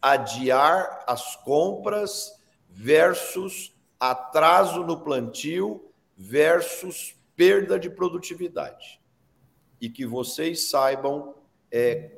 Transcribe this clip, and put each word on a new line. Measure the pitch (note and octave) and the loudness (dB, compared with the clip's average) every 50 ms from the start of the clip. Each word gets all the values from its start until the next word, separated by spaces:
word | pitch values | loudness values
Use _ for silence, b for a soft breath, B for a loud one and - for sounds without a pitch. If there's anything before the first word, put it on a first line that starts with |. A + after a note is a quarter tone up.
| - | 2
adiar | C3+ C#3 C#3 C3+ - A2+ B2 C3 B2+ B2+ C3+ C#3 D#3 F3 F#3+ F3+ - - - - | 2 4 2 2 -4 -8 -4 0 2 4 4 6 4 4 2 0 -4 -8 -10 -6
as | - B2 A#2 - - - | -4 -4 -4 -6 -10 -14
compras | - - A#2 C#3 D3+ E3+ G3 - - - G#2+ G#2 - G#3 G2 - - - - b b b b b b _ _ | -12 -4 0 2 2 2 0 -2 -4 -6 -4 -4 -4 -4 -6 -6 -10 -12 -12 b b b b b b _ _
versus | F2 F#2+ A2 B2+ D3+ D#3 E3+ F#3+ F3+ - - - - F#3 F#3+ F#3+ - - - - _ _ _ _ _ _ | -20 -10 0 4 6 6 6 4 2 0 -6 -8 -8 -8 -8 -8 -10 -12 -16 -16 _ _ _ _ _ _
atraso | B2+ B2+ B2+ - - - - D#3+ D#3 E3 F3 F#3+ G3 E3+ E3 F3 F3 | -2 -2 -2 -2 -6 -2 2 4 6 8 8 8 6 4 0 -4 -4
no | E3 E3 D#3+ | -4 -6 -6
plantio | - D3 C#3 B2+ A#2+ A#2 - - - D3+ E3 F3+ G3 G#3 G#3+ - - - _ _ _ _ _ | -4 -2 -2 -2 -2 -6 -8 -8 -8 -4 -2 -2 -2 -4 -4 -10 -14 -20 _ _ _ _ _
versus | _ F#2+ G2 A#2+ C#3+ D3+ D#3+ E3+ F3 E3+ - - - F#3 F#3 E3 - - - - _ _ _ _ | _ -16 -2 2 4 4 6 4 2 0 -4 -8 -10 -12 -12 -12 -12 -14 -14 -16 _ _ _ _
perda | - F3 F#3 G3 G3+ G3 F3+ F#3+ F#3 | 4 6 6 6 4 2 0 -2 -2
de | E3 F3+ | -2 -6
produtividade. | - - F3+ F3 E3 F3 - - E3+ E3+ F3+ E3+ - - D3 - - - - - - _ _ _ _ _ _ _ _ _ _ _ _ _ _ _ _ _ | -6 -4 -4 -4 -4 -6 -10 -10 -10 -8 -10 -8 -6 -8 -8 -8 -12 -18 -20 -20 -20 _ _ _ _ _ _ _ _ _ _ _ _ _ _ _ _ _
E | A#2+ A2+ | -12 -12
que | A#2 - C3 | -10 -10 -10
vocês | A2+ A#2 B2+ A#2+ - - - D#3 E3 E3+ E3 - - | -8 -6 -6 -8 -8 -6 -6 -4 -4 -4 -4 -6 -2
saibam, | - C#3 C3+ C3+ C#3 C3+ C3+ C#3 C#3+ D3 - - - - _ _ _ _ _ _ | 0 2 2 2 0 0 -4 -4 -4 -4 -8 -12 -18 -20 _ _ _ _ _ _
é, | - A#2 A#2+ A#2+ A#2 D#3+ - - - | -4 0 0 0 0 -2 -6 -12 -18